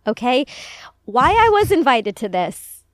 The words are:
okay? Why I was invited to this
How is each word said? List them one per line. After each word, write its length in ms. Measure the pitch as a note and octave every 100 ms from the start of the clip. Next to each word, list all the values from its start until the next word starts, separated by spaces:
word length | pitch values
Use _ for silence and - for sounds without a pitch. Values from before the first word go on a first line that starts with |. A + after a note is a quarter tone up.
| -
okay? 400 | A3 A#3+ B3+ C#4+ - - - - _
Why 260 | - B3 D4
I 180 | A4 A4+
was 200 | G#4 G#4+
invited 460 | F#4 C4+ A#3 G#3 -
to 120 | G#3+
this 540 | F3+ E3+ - - - _